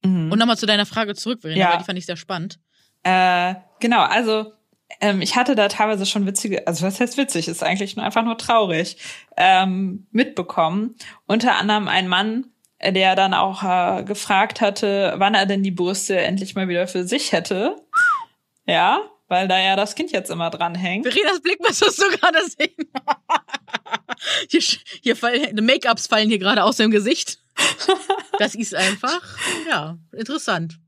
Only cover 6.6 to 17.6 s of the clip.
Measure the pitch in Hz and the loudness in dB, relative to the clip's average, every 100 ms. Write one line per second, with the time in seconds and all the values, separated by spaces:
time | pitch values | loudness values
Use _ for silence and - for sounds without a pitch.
6.6 | - 160 185 196 240 262 277 170 165 170 | -4 -2 -4 -2 -2 0 -2 -2 -4 -4
7.6 | 156 196 196 - 214 233 226 226 - 226 | -2 -2 -4 -4 -2 0 0 -4 2 2
8.6 | 196 160 185 - - - - - 185 185 | 2 0 -4 -8 -16 -18 -12 2 4 6
9.6 | 190 185 190 196 - 214 220 - 180 - | 4 0 -2 -6 -4 0 0 -2 -4 0
10.6 | 160 185 226 - - - - 214 240 - | 0 0 -4 -8 -20 -20 -2 2 2 2
11.6 | 202 214 202 185 185 180 208 226 262 _ | 2 0 0 -2 0 0 0 -4 -6 _
12.6 | _ _ - 185 190 185 196 185 190 190 | _ _ -2 2 4 4 2 2 0 -2
13.6 | 190 180 180 190 185 202 - 190 214 - | 0 2 2 -2 -4 -8 0 2 2 2
14.6 | 208 202 208 196 190 - 196 214 202 196 | 0 0 -2 2 0 2 2 4 2 0
15.6 | 196 180 180 196 - 185 - 190 196 - | 0 0 -2 -2 0 0 0 -2 -4 -4
16.6 | 190 175 180 185 180 254 - 170 165 185 | -2 -2 -2 -2 -2 -2 0 -2 0 -2